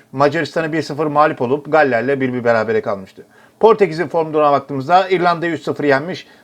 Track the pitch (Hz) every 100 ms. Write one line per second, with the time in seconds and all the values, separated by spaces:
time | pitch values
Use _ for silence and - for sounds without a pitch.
0 | _ 135 143 160 139 175 160 160 147 143
1 | 156 147 156 147 120 147 147 156 139 117
2 | 127 139 131 123 117 113 110 110 113 98
3 | 95 - - _ _ - 220 220 185 156
4 | 156 170 160 151 147 139 139 135 135 180
5 | 185 180 175 170 170 151 - 135 147 135
6 | 165 170 - -